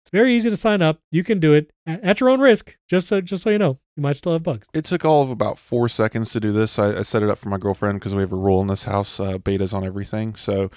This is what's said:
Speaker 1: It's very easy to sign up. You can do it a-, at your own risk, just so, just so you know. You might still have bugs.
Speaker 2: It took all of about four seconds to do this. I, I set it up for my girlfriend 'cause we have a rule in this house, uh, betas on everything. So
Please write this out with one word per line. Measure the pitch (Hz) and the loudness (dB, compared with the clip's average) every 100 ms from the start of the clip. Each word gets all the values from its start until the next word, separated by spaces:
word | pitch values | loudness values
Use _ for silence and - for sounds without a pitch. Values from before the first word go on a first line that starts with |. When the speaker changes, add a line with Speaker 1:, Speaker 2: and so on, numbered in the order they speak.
Speaker 1:
It's | - | -4
very | 190 254 240 | 2 4 4
easy | 226 | 2
to | 208 | 0
sign | 226 208 | 0 2
up. | 160 160 - | 2 0 -2
You | 156 | -2
can | 170 208 | 0 2
do | 156 | 6
it | 147 151 _ - | 4 2 _ -8
a-, | 165 | -4
at | 185 202 | -2 2
your | 254 | 4
own | 262 | 4
risk, | 269 208 - - - | 4 4 0 -16 -2
just | 180 180 | -2 0
so, | 196 | -4
just | 180 190 | -2 -4
so | 220 | 0
you | 208 | 2
know. | 185 131 _ - | 2 -2 _ -6
You | |
might | 143 143 | -4 -2
still | 180 | -2
have | 165 | -2
bugs. | 165 113 - | -2 -6 -6
Speaker 2:
It | 160 | -6
took | 156 180 | -4 -2
all | 160 151 | 2 2
of | 135 | 2
about | 117 104 - | -2 -4 -4
four | - 120 120 | -4 0 0
seconds | - 110 117 110 | 0 -2 -2 -4
to | 117 | -2
do | 107 | 0
this. | 104 110 - | 0 0 0
I, | 104 101 | 0 0
I | |
set | 101 113 | -2 0
it | 107 | 0
up | 101 | -2
for | 107 | -4
my | 98 | -4
girlfriend | 101 95 104 101 | -4 -2 -2 -4
'cause | 95 | -4
we | 98 | -2
have | 95 | -2
a | 95 | 0
rule | 98 95 | 2 2
in | 98 | 2
this | 98 | -4
house, | - 101 101 - | -4 -4 -4 -6
uh, | 98 95 | -6 -4
betas | 98 98 95 | -4 -2 -2
on | 98 | -4
everything. | 95 98 101 107 110 | -6 -8 -8 -6 -6
So | 110 - 98 98 | -8 -4 -4 -4